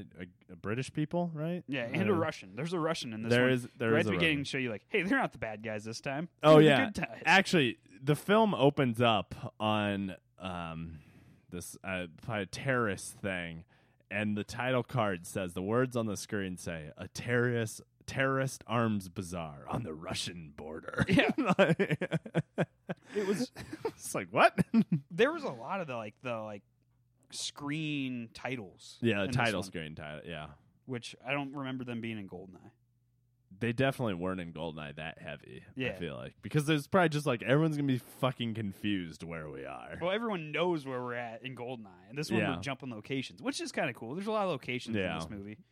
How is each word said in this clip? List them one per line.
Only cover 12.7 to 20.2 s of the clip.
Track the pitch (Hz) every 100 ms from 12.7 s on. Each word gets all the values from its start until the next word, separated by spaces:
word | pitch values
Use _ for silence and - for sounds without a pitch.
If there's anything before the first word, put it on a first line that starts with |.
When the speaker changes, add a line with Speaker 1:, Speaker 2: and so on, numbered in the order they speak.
| 127 113 95 - -
Speaker 1:
thing, | 104 90 85 82 - _ _ _ _
and | 98 107 104
the |
title | 101 120 123 127
card | 117 131 104 90 87
says, | 107 92
the | 87
words | 95 117 127 120
on | 110
the | 95
screen | - 107 95 90
say, | - 82 76 -
"A | 92
terrorist, | - 123 120 120 120 110 - - _ -
terrorist | - 135 135 131 - -
arms | 113 113 104 92
bazaar | 85 90 87 80 71 67
on | -
the | -
Russian | 78 87 -